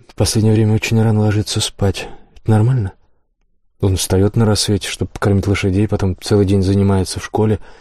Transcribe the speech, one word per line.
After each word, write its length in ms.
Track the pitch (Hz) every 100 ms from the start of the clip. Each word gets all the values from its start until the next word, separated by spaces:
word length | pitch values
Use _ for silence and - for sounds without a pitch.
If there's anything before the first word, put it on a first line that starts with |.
| -
в 60 | -
последнее 380 | 101 113 110
время 220 | 110 107 110
очень 260 | - 113
рано 200 | 113 107
ложится 400 | 107 104 - 104
спать. 480 | - - 98 - - - - -
Это 160 | -
нормально?» 420 | 107 120 127 98 - _ _ _ _ _ _ _ _
Он 160 | 101 90
встаёт 400 | - 95 101 117
на 100 | 110
рассвете, 420 | 101 - 101 -
чтобы 240 | - 90
покормить 360 | - 107 98 98
лошадей, 400 | 98 101 92 107
потом 300 | 101 98 90
целый 260 | - 104 95
день 160 | 101
занимается 580 | 92 98 98 98 - -
в 60 | -
школе, 340 | - 110 107 - -